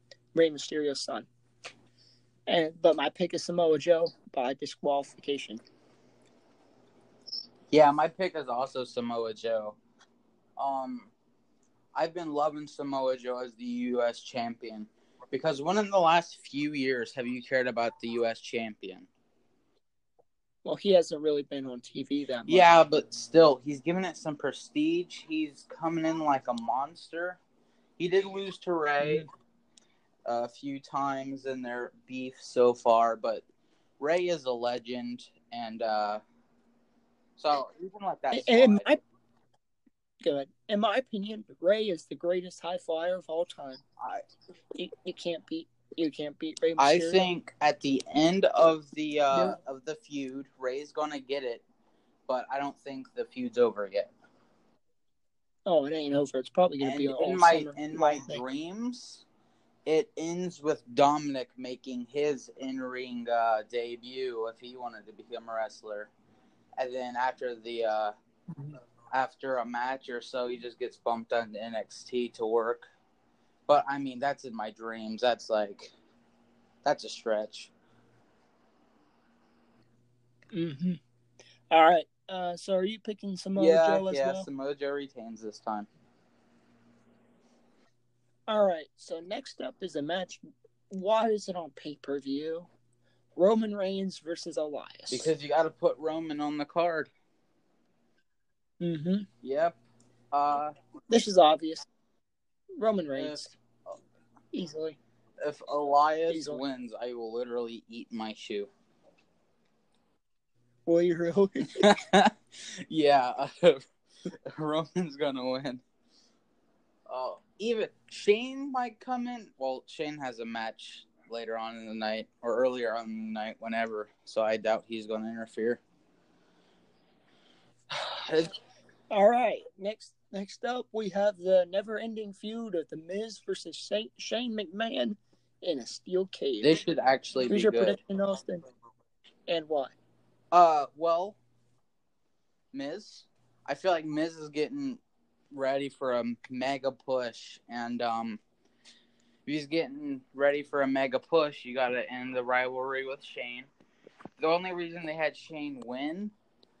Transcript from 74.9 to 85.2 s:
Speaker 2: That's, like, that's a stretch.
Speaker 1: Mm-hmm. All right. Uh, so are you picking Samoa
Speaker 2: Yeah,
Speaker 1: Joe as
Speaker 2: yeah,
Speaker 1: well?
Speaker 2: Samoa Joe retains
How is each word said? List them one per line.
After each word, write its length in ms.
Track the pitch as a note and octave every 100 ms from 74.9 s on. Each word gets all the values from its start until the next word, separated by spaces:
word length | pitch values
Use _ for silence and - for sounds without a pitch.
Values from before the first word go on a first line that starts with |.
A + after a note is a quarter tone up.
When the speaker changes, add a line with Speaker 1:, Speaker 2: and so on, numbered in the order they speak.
| A2+ A2 A2
Speaker 2:
That's, 300 | B2 A2+ -
like, 400 | G#2+ G2+ G2+ - _ _ _ _ _ _ _ _ _
that's 200 | C#3+ C#3+
a 40 | A2
stretch. 640 | - A#2 G#2+ G#2+ - - _ _ _ _ _ _ _ _ _ _ _ _ _ _ _ _ _ _ _ _ _ _ _ _ _ _ _ _
Speaker 1:
Mm-hmm. 380 | G3+ E3+ C#3+ F3+ E3+ _ _ _ - - _ _
All 140 | E3
right. 220 | D#3+ F3 - _ -
Uh, 280 | F#3 F3+ F3
so 180 | -
are 100 | F#3+
you 160 | F#3+ A3
picking 360 | A3 G#3 G3+ F3+
Samoa 300 | G3 F#3+ E3
Speaker 2:
Yeah, 200 | D#3+ D#3+ -
Speaker 1:
Joe 80 | -
as 80 | C#3
Speaker 2:
yeah, 160 | C3+
Speaker 1:
well? 120 | C#3
Speaker 2:
Samoa 300 | C#3+ C3+ C#3
Joe 160 | C#3+ C#3+
retains 520 | C#3+ C3+ B2+